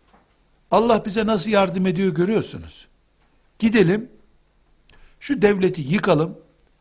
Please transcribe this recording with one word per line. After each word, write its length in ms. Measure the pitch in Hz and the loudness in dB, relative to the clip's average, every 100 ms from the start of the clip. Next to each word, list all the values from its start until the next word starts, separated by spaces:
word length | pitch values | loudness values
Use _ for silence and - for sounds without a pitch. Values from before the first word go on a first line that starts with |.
| _ _ _ _ _ _ _ | _ _ _ _ _ _ _
Allah 340 | 190 233 208 220 | 0 2 0 0
bize 200 | 196 214 | -4 -2
nasıl 260 | 214 202 | -2 0
yardım 360 | 202 190 185 185 | 0 0 0 -2
ediyor 280 | 170 190 160 | 0 -2 0
görüyorsunuz. 720 | 180 220 - - 80 - - _ _ _ _ _ _ - | 0 0 -2 -10 -16 -20 -20 _ _ _ _ _ _ -4
Gidelim, 500 | 220 220 165 214 233 - _ _ _ _ _ _ _ - - _ | 0 4 2 0 -6 -20 _ _ _ _ _ _ _ -20 -20 _
şu 220 | - 262 | -6 0
devleti 400 | 208 196 185 185 | 2 2 -2 -2
yıkalım, 560 | 131 208 202 156 170 - _ _ _ _ | -4 -2 2 0 0 -8 _ _ _ _